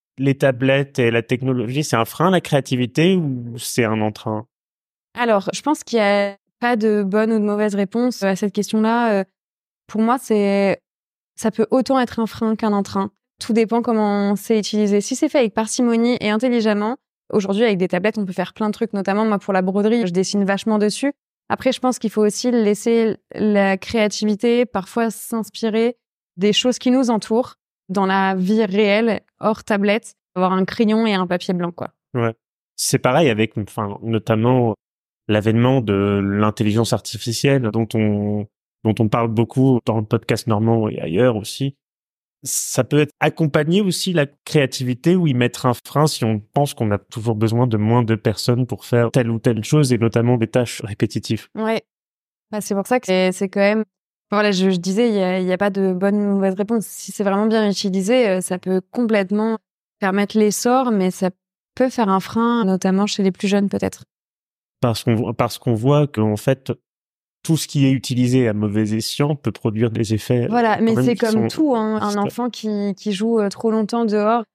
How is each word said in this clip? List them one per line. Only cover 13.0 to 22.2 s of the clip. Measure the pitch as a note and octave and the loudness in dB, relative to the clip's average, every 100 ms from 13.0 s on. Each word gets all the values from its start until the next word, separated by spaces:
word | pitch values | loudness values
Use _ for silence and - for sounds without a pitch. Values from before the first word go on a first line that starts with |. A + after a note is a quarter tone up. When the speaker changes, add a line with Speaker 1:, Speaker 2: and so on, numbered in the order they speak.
| G3 - _ - | -6 -10 _ -12
Speaker 2:
Tout | - | -2
dépend | A3+ A3 A#3 | 0 2 0
comment | A#3 A3 G#3 G3+ G3+ G3+ | 0 0 0 0 0 -2
c'est | - A3 | 0 -2
utilisé. | F#3+ G#3+ G#3 G#3 | 0 0 2 0
Si | - B3+ | -2 -2
c'est | D4+ | 0
fait | D4+ | 2
avec | A3+ | 0
parcimonie | - A3 - A#3+ A3+ A#3+ B3 | -2 -4 0 0 2 0 0
et | G#3 | -2
intelligemment, | G#3+ B3+ A#3+ G#3+ G#3 G#3+ C4 _ _ - | 0 0 2 0 0 -2 -6 _ _ -4
aujourd'hui, | G#3+ G3 G3 | -2 0 2
avec | A#3 F#3 | 2 2
des | F3+ | 0
tablettes, | F3+ G#3+ G#3+ | 0 -2 -2
on | F#3 | -4
peut | |
faire | F#3 E3+ | -6 -6
plein | - G#3+ | -4 -4
de | |
trucs. | - A3+ | -2 -4
Notamment, | G3+ F#3+ G3+ A3 | -4 -2 0 0
moi, | G3 | -2
pour | - | 0
la | F#3+ | -2
broderie, | F#3 G3 G#3+ A#3 F#3 | 0 0 0 0 0
je | |
dessine | F3+ F#3 G3+ G3 | -2 -2 0 0
vachement | G3 A3 G#3+ | -2 0 0
dessus. | G#3+ - C#4 - _ _ - | 0 -2 -4 -6 _ _ -8
Après, | - C4 | -4 -2
je | B3 | 0
pense | B3+ A#3+ | -2 -2
qu'il | G#3+ | -4
faut | G#3+ | 0